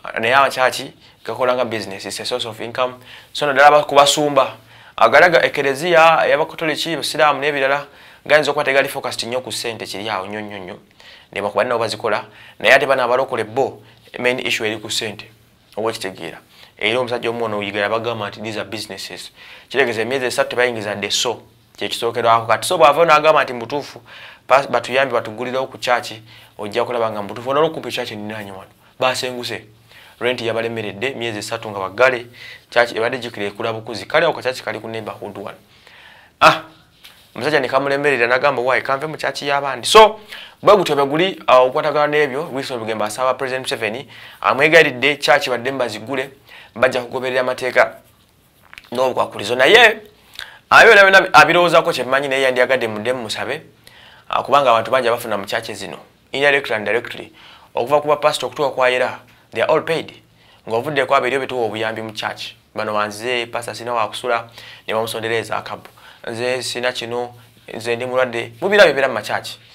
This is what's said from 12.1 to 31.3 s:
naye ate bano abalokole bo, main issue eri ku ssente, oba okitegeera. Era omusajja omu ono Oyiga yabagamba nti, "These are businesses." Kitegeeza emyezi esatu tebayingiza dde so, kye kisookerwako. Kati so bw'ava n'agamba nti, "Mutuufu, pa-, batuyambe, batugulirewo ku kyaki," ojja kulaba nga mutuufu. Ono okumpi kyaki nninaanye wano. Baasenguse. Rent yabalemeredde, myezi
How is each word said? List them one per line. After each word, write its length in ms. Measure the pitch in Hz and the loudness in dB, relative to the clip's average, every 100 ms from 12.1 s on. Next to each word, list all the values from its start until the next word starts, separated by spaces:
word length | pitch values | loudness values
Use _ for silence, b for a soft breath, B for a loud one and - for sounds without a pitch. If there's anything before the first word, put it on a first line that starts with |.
| 110 127 B B B | -2 -4 B B B
naye 140 | 104 | 4
ate 120 | 135 131 | 6 4
bano 180 | 131 | 2
abalokole 400 | 120 127 135 120 | 2 0 0 -4
bo, 380 | 104 117 120 - b b b - | -4 -2 -4 -4 b b b -4
main 200 | 123 127 | -2 -2
issue 280 | - - 110 | -2 -2 -4
eri 100 | 110 | -6
ku 120 | 107 | -6
ssente, 420 | - 110 95 - _ _ _ _ - | -6 -6 -10 -18 _ _ _ _ -6
oba 120 | 110 | -6
okitegeera. 480 | 110 95 92 82 - _ b b b | -4 -10 -10 -14 -14 _ b b b
Era 220 | 107 123 | -2 -2
omusajja 300 | 123 120 117 | -2 -4 -4
omu 160 | 117 113 | -4 -4
ono 120 | 104 | -4
Oyiga 200 | 104 104 | -6 -4
yabagamba 500 | 101 113 113 113 101 | -2 -2 -4 -6 -8
nti, 120 | 98 | -10
"These 180 | 110 104 | -10 -10
are 100 | 107 | -10
businesses." 640 | 110 104 95 - 90 - B B B B | -10 -12 -14 -14 -14 -18 B B B B
Kitegeeza 320 | 120 123 110 | -2 0 0
emyezi 240 | 113 135 123 | -4 -2 -4
esatu 240 | 117 135 | -2 -4
tebayingiza 460 | 117 123 113 104 101 | 0 -2 -2 -6 -6
dde 160 | 101 | -4
so, 300 | - 127 107 - _ _ - | -4 -4 -6 -12 _ _ -10
kye 100 | 101 | -8
kisookerwako. 600 | - 117 117 113 117 113 | -4 -4 0 2 4 2
Kati 200 | 110 - | 0 0
so 100 | 180 | 4
bw'ava 280 | 151 143 165 | 6 6 6
n'agamba 380 | 151 151 151 | 6 6 4
nti, 100 | 131 | 2
"Mutuufu, 480 | 123 113 143 127 117 B B B B - | -4 -6 -6 -8 -16 B B B B 2
pa-, 200 | 131 139 | 2 4
batuyambe, 460 | 123 117 135 135 | -2 0 0 0
batugulirewo 540 | 120 113 107 123 127 135 | -2 -4 -8 -6 -6 -6
ku 100 | 123 | -6
kyaki," 440 | - 120 - 113 B B B B | -2 -2 -2 -14 B B B B
ojja 260 | 104 110 | -6 -2
kulaba 280 | 117 120 110 | -2 -2 -2
nga 100 | 107 | -4
mutuufu. 280 | 101 107 120 | -8 -8 -4
Ono 160 | 139 160 | 0 0
okumpi 260 | 156 123 | -2 -10
kyaki 240 | 123 120 107 | -8 -8 -10
nninaanye 360 | 104 110 101 | -10 -12 -12
wano. 200 | 95 98 _ b b | -16 -20 _ b b
Baasenguse. 680 | 127 123 127 123 117 101 - _ B B B B | -4 -2 -6 -8 -8 -10 -12 _ B B B B
Rent 220 | 117 123 | -4 -2
yabalemeredde, 680 | 117 113 113 113 104 98 127 | -4 -4 -4 -6 -8 -6 -6
myezi 300 | 127 117 | -4 -6